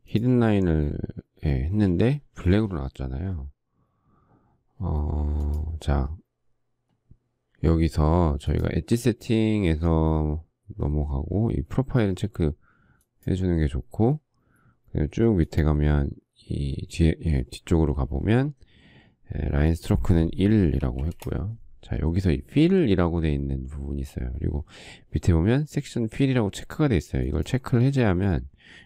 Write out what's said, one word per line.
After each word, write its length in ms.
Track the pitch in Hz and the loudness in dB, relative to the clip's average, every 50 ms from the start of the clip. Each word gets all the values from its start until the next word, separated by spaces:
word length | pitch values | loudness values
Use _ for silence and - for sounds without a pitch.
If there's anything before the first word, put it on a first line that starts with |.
| _ | _
히든 340 | - - 107 117 123 127 120 | -4 -2 0 2 2 2 4
라인을, 580 | 117 110 104 101 95 87 80 78 73 73 - - - - - - - _ _ - - | 4 4 4 4 4 2 2 2 2 0 -2 -6 -8 -10 -10 -12 -18 _ _ -4 -2
예, 200 | 76 69 65 65 | 0 0 0 0
했는데 580 | 82 101 107 104 92 87 87 104 123 147 147 - - - | 0 0 2 2 2 4 4 2 2 2 0 -4 -12 -10
블랙으로 420 | - - 87 95 107 110 101 92 | -2 2 2 2 2 2 0 -4
나왔잖아요. 720 | 71 67 65 - - 67 65 65 67 87 95 92 78 67 67 - _ _ _ _ _ _ _ _ _ _ _ _ _ _ _ _ _ _ _ _ _ _ _ _ - | -6 -8 -8 -8 -8 -8 -6 -6 -6 -6 -6 -6 -8 -10 -12 -16 _ _ _ _ _ _ _ _ _ _ _ _ _ _ _ _ _ _ _ _ _ _ _ _ -8
어, 1000 | 92 87 80 76 73 76 76 73 76 - 73 76 73 - - - - - - 78 | -6 -4 -2 -2 -2 -2 -2 -2 -2 -2 -2 -2 -2 -2 -4 -4 -4 -6 -8 -6
자, 360 | - - 69 - - - 82 - - _ _ _ _ _ _ _ _ _ _ _ _ _ _ _ _ _ - _ _ _ _ _ _ _ _ - - | -2 0 0 0 0 -2 -6 -12 -16 _ _ _ _ _ _ _ _ _ _ _ _ _ _ _ _ _ -20 _ _ _ _ _ _ _ _ -2 0
여기서 760 | 80 82 82 82 78 - 80 76 76 82 90 87 76 71 69 | 2 2 2 2 0 2 2 2 4 4 4 2 2 0 -2
저희가 280 | - - 82 82 82 85 | -2 -2 -2 0 0 0
엣지 240 | - - - - 117 | -2 -2 -2 0 0
세팅에서 1500 | 120 - 127 104 - - - 113 113 110 110 107 107 98 82 80 78 82 82 80 80 80 80 80 78 78 76 76 76 - _ _ _ _ - - | 0 2 0 -2 -2 -2 -2 0 2 2 2 0 2 2 0 0 2 2 2 2 2 2 2 2 0 0 -2 -4 -6 -8 _ _ _ _ -14 -8
넘어가고 720 | - 73 73 73 76 73 73 71 67 - 82 87 98 113 110 | -6 -4 -2 -2 -2 -2 -2 -4 -6 -4 -4 -2 -2 -2 0
이 100 | - 69 | -2 -4
프로파일은 540 | - - - - 131 - - 127 107 98 92 | -4 -4 -4 -4 -2 0 0 0 0 0 -2
체크해주는 1400 | - - 98 - - 85 73 - - _ _ _ _ _ _ _ _ _ _ _ _ - 87 92 92 92 90 85 80 | -4 -6 -6 -4 -2 -2 -2 -2 -6 _ _ _ _ _ _ _ _ _ _ _ _ -4 -4 -2 0 0 0 2 2
게 80 | 78 | 0
좋고, 540 | 69 - 67 - - - - 107 123 151 151 _ _ _ _ _ _ _ _ _ _ _ _ _ _ | 0 -2 -4 -8 -6 -2 0 2 2 2 0 _ _ _ _ _ _ _ _ _ _ _ _ _ _
그냥 160 | - 82 76 - | -4 -2 -2 -2
쭉 260 | - - 113 117 107 | 0 2 2 4 4
밑에 260 | 87 78 - - - | 4 2 0 2 0
가면 480 | 76 76 76 73 73 76 73 71 69 69 - - - _ _ _ - - | 2 2 2 2 2 2 2 2 0 -2 -4 -10 -18 _ _ _ -12 -10
이 380 | - 73 69 69 67 - - - | -8 -6 -6 -6 -6 -8 -10 -8
뒤에, 260 | - - 82 80 - - - | -2 2 2 2 2 2 0
예, 200 | 82 76 65 58 - | 0 0 0 -2 -4
뒤쪽으로 440 | - - - - 92 82 80 73 69 | -10 -10 -4 0 2 2 2 2 0
가보면, 600 | 67 65 64 67 69 - 95 113 127 135 151 - _ - _ _ - - - - - - _ _ _ _ - - | -2 -2 -4 -4 -2 0 2 2 2 2 -2 -6 _ -18 _ _ -20 -20 -20 -20 -20 -20 _ _ _ _ -10 -8
예, 140 | - - 73 | -4 -4 0
라인 260 | 71 71 73 80 82 | 2 2 2 2 2
스트로크는 560 | - - - 104 - - - 87 82 82 82 | 0 0 0 0 2 2 2 4 4 2 2
일이라고 720 | - 87 92 104 110 107 95 76 65 67 67 64 62 64 69 | 0 0 2 2 4 4 4 2 2 0 -2 -2 -4 -4 -6
했고요. 500 | 82 85 - - - - - 78 107 113 - - - - - | -6 -6 -8 -8 -8 -6 -6 -6 -6 -8 -12 -16 -20 -20 -18
자, 180 | - - - - | -12 -8 -6 -4
여기서 320 | - 80 85 95 92 87 | -2 -2 0 0 2 0
이 100 | 73 67 | 0 0
필이라고 800 | - - - 139 156 175 196 190 160 110 95 80 85 82 82 85 | -2 -2 2 2 4 4 4 4 2 2 4 2 2 2 2 0
돼 120 | 80 78 | 0 0
있는 340 | 71 69 69 69 67 67 65 | 0 0 -2 -4 -4 -6 -6
부분이 340 | 67 71 71 69 69 71 71 | -8 -10 -10 -8 -8 -6 -6
있어요. 320 | 65 - - - 65 64 65 67 | -8 -8 -8 -8 -8 -6 -6 -4
그리고 260 | - 85 - 73 - - - - - - - - - - | -4 -4 -4 -4 -6 -10 -16 -20 -20 -20 -20 -20 -12 -8
밑에 200 | - - - - | -6 -2 2 2
보면 320 | 85 80 82 107 123 143 156 | 4 4 4 4 2 2 0
섹션 420 | - - 147 139 - - 117 117 110 | -2 -6 -8 -8 -6 -6 -4 -4 -4
필이라고 420 | - - 139 135 131 127 107 95 | -2 0 0 2 2 2 0 -2
체크가 380 | - - - - - - 156 143 | -4 -8 -12 -8 -4 -2 0 2
돼 80 | 110 | 2
있어요. 260 | 82 - - - 67 | 0 -2 -2 -4 -4
이걸 220 | 64 64 78 78 - | -2 -2 -2 -4 -4
체크를 380 | - - - - - - 117 | -2 -4 -4 -2 0 2 2
해제하면 640 | 123 139 139 131 120 104 87 87 98 101 85 65 60 - _ _ - - - - - | 2 2 2 2 2 2 2 2 2 0 0 -2 -4 -6 _ _ -20 -20 -20 -20 -20